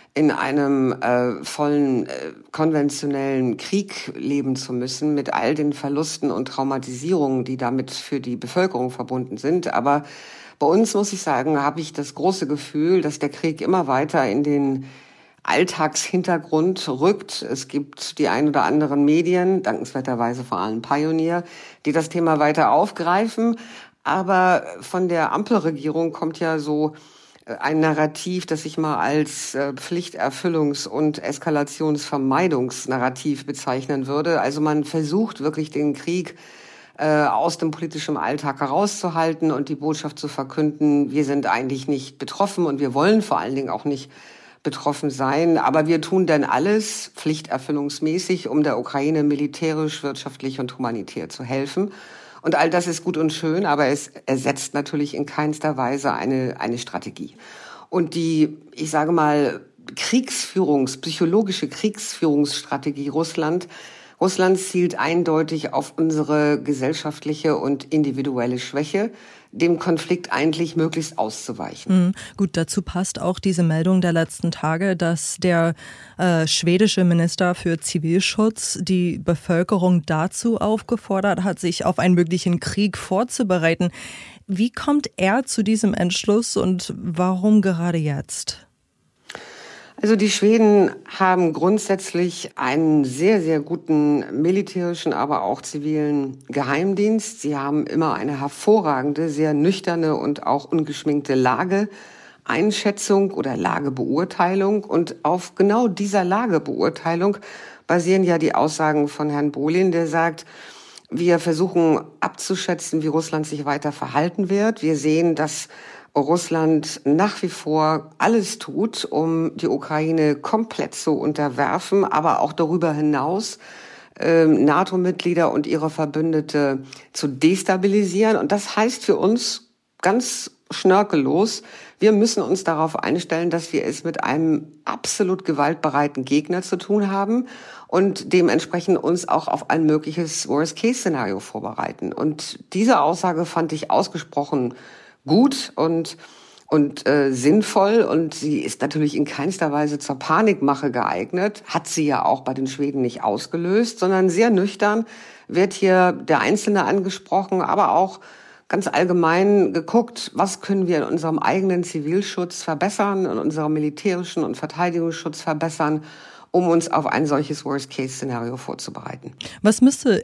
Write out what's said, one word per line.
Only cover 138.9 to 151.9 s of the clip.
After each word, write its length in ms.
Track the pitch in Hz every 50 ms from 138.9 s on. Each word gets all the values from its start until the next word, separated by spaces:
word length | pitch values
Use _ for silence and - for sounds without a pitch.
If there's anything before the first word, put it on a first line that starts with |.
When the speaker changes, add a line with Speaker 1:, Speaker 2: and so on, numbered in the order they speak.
| 185 -
Speaker 1:
uns 320 | - 139 175 180 - -
auch 180 | - 156 - -
auf 220 | - 160 - -
ein 160 | - 165 160
mögliches 640 | 156 151 151 151 - 156 170 170 160 156 - - -
Worst-Case-Szenario 920 | 123 143 156 160 - - - 226 254 254 - 190 165 135 117 98 98 95
vorbereiten. 720 | - - - 107 - 101 113 - - - - - - -
Und 480 | - - 131 156 151 151 - - - - - - -
diese 260 | 185 220 233 254 170
Aussage 460 | 143 147 170 175 - 185 170 156 175
fand 260 | 165 - 165 160 156
ich 200 | 156 156 - -
ausgesprochen 800 | - 120 160 160 - 170 151 - - 147 143 - - 143 123 120 113 - - - - - - - - _ -
gut 480 | 135 156 202 254 285 269 - - - -
und, 420 | - 147 160 165 165 165 - - - - - - - - - - - _ -
und, 400 | - 156 147 143 123 - - -
äh, 240 | 143 147 139 135
sinnvoll. 680 | 131 127 123 143 165 214 208 - - 214 190 202 220 233
Und 320 | 208 - - 160 165 156 -
sie 240 | - - 151 151 104
ist 200 | 67 - - -
natürlich 340 | 139 143 147 156 151 147 143
in 80 | - 147
keinster 480 | 143 - - 143 170 190 - 170 151
Weise 280 | 143 147 151 147 147 147
zur 160 | - - 143
Panikmache 720 | 127 - - 156 175 220 220 190 - - 139 139 135 147 139
geeignet, 720 | 117 123 104 - 73 87 98 - - 180 185 208 208 - - -
hat 200 | - 175 -
sie 200 | -